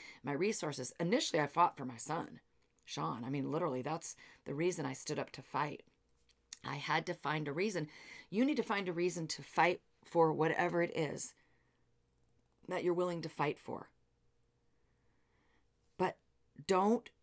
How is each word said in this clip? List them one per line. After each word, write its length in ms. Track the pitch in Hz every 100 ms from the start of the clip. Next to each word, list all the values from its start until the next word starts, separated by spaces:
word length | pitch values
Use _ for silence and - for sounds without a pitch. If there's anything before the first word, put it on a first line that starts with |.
| - -
my 80 | 131
resources. 600 | 143 202 208 160 139 123 -
Initially, 420 | 170 247 - 160
I 60 | 147
fought 280 | 170 175 -
for 100 | 127
my 120 | 117
son, 420 | - 156 - - _ _ _ _ -
Sean. 380 | - 156 123 120
I 40 |
mean, 220 | 139 135
literally, 300 | 151 175 127
that's 340 | 127 165 - - - - -
the 80 |
reason 320 | 143 175 165 143
I 80 |
stood 260 | 131 - 143
up 120 | -
to 100 | -
fight. 420 | - 135 147 - - _ _ _ _ _ _ -
I 120 | - 143
had 300 | 139 156 160
to 60 |
find 340 | 170 139 156 143
a 60 |
reason. 340 | 143 214 180 156 - - - -
You 160 | 196 269
need 120 | 247
to 60 |
find 240 | - 202 180
a 60 |
reason 340 | 170 175 170 160
to 140 | -
fight 400 | 143 - 170 - _ _ -
for 260 | 170 160
whatever 500 | 147 160 - 175 170
it 140 | 170 -
is 380 | 151 - - - _ _ _ _ _ _ _ _ _ _ _ _ -
that 160 | 185
you're 100 | 170
willing 280 | 175 180 170
to 60 | 156
fight 300 | - 147 -
for. 300 | - - - _ _ _ _ _ _ _ _ _ _ _ _ _ _ _ _ _ _ _ _ -
But 200 | 185 - _ _ _ - 143
don't 420 | 185 202 233 - -